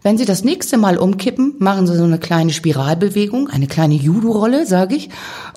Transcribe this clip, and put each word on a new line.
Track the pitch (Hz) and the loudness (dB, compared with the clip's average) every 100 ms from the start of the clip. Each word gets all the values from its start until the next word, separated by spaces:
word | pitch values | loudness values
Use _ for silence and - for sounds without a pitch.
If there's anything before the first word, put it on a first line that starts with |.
wenn | 202 220 | 0 0
sie | 247 | 0
das | 190 | 0
nächste | 226 370 - 240 | 0 -2 0 2
Mal | 202 180 | 2 2
umkippen, | 185 196 240 240 269 294 | 0 0 -2 -2 -2 0
machen | 190 196 180 | 0 2 2
sie | 170 | 2
so | |
eine | 170 160 | 2 0
kleine | - 170 160 | 0 0 0
Spiralbewegung, | 151 165 139 139 165 202 202 208 247 277 | 0 -2 0 0 0 0 0 -2 -2 -2
eine | 143 139 | -2 -2
kleine | - 156 | 0 2
Judo-Rolle, | 151 143 196 226 214 220 269 320 | 2 2 2 2 0 2 0 2
sag | 180 185 | 2 2
ich, | 294 - - - - - | -2 -6 -16 -16 -16 -12